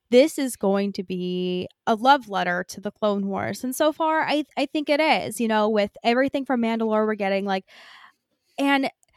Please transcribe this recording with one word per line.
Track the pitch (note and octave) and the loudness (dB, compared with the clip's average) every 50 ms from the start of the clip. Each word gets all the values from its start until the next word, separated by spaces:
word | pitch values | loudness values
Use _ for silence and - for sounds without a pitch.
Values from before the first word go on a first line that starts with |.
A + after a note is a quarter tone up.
| _ _ | _ _
this | A#3+ B3 C#4+ D#4+ - - | 6 6 6 6 4 -2
is | C#4 B3+ - | -4 -4 -4
going | - - G3 G3 G3 G3+ G3+ G3 | -2 0 0 2 2 0 -2 -4
to | - F#3+ | -6 -8
be | - F#3 F3+ F3+ F3+ F3+ F3+ F3+ F3+ F3+ F3+ F#3 - - _ _ | -6 -6 -6 -4 -4 -4 -2 -2 -2 -2 -4 -6 -8 -12 _ _
a | - A3+ | -2 -2
love | G#3 A3+ C4 C#4+ C#4+ A#3 G#3+ | 2 4 4 4 4 2 -2
letter | G3 F#3 F3+ F3+ F3 F3 F#3 - | -4 -2 -2 0 -2 -2 -4 -6
to | - G3 F#3+ | -10 -12 -10
the | G#3 - | -10 -6
Clone | _ A3 G#3 G3+ G3+ G3 G3 | _ -2 -2 0 0 -2 -4
Wars. | F#3+ F#3+ G#3 A3 G3+ - - | -4 -4 -4 -6 -6 -6 -6
And | B3+ C4 | -6 -2
so | - D#4 D#4 D4 | 0 2 2 2
far, | - E4 D#4 D#4 D#4 - | 0 0 0 0 0 0
I, | - C4+ D4+ D4 - _ A3+ | 0 0 -2 -2 -4 _ -4
I | C#4 | -4
think | - - D#4 D4 - | -2 -2 -4 -2 0
it | D4 C#4+ | 0 2
is, | D#4 D#4 B3 F#3+ - - A3 - | 2 2 2 0 -2 -4 -4 -2
you | A#3 A3 | -2 0
know, | A3 G#3+ G#3 G#3+ | 2 2 2 2
with | A3 G#3 G3+ G#3 - - - | 2 0 0 -2 -4 -4 -2
everything | A#3 A#3 B3+ C#4 C4+ - C#4 C4+ | 0 2 2 2 0 0 -4 -4
from | - C4+ A#3+ | -2 -2 0
Mandalore | A#3 A3+ A3+ A3+ A3+ A3 G#3+ G#3+ G#3+ | 0 0 0 -2 -2 0 0 0 0
we're | G#3+ G#3+ | 0 -2
getting, | G3+ G3+ G3 G3 G3 G3 | -2 -2 -2 -2 -2 0
like, | G3+ F#3+ F#3+ - _ - - - - - - - - _ _ _ _ _ _ _ _ _ - | -2 -2 -4 -4 _ -16 -20 -20 -20 -20 -20 -20 -20 _ _ _ _ _ _ _ _ _ -2
and | C#4 C#4 C#4+ C4+ C4+ - - _ _ _ _ | 0 2 2 2 0 -2 -6 _ _ _ _